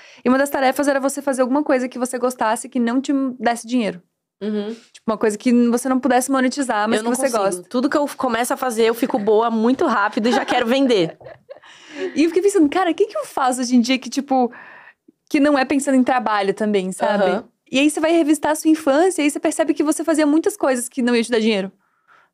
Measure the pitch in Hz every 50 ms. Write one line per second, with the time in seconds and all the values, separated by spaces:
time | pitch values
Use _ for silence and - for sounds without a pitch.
0 | - - - - _ 240 254 262 277 285 285 294 269 254 262 277 285 277 277 277
1 | 254 277 277 285 277 285 254 247 254 226 262 294 302 - 277 269 247 247 - 247
2 | 247 247 - 247 233 254 247 - 240 214 220 233 - 247 - 254 233 233 240 269
3 | 262 - 285 269 269 262 247 - 220 233 233 226 - 226 247 254 220 185 180 175
4 | _ _ _ _ _ _ _ _ 196 214 214 208 202 214 226 - - _ _ -
5 | _ - 220 202 - 220 214 214 - 254 240 240 240 240 233 240 - 262 262 254
6 | - 269 247 247 254 - 269 262 254 254 254 285 277 240 233 208 208 220 233 220
7 | 220 240 247 262 269 269 233 220 190 196 180 180 180 - - 247 247 285 - 302
8 | 294 269 - - 262 254 226 226 240 - 285 254 262 254 226 220 233 226 233 233
9 | - 214 - 240 202 220 214 214 226 233 226 220 220 240 262 - 359 294 226 208
10 | 202 214 - 254 208 240 - 277 269 - 302 247 240 226 254 269 277 247 240 196
11 | 165 160 - _ - - - _ _ _ - - - - - - - - 302 285
12 | 381 359 - - 302 339 320 359 349 403 392 403 311 285 - 359 381 349 320 330
13 | 403 453 - 622 523 - - 320 269 254 262 247 254 233 254 247 220 247 262 254
14 | - 240 - 285 277 - 262 262 247 233 - - - - - - - - _ _
15 | _ _ _ _ _ _ - 302 277 294 294 269 262 262 311 277 277 285 269 262
16 | 254 294 262 247 220 220 214 208 196 196 190 - 220 208 208 196 185 185 185 -
17 | - 214 208 202 196 180 180 220 - - _ _ _ _ - 262 285 302 - 349
18 | 302 320 339 339 320 285 311 294 - 294 311 302 - 311 311 311 - 277 269 294
19 | 359 381 349 - 285 294 - 311 - 320 302 - 320 294 302 - 302 294 311 -
20 | 311 330 320 294 311 294 294 320 320 392 - - - 285 262 240 240 - - -
21 | 240 240 240 233 233 226 240 220 220 226 220 196 185 190 - _ _ _ _ _
22 | _ _ _ _ _ _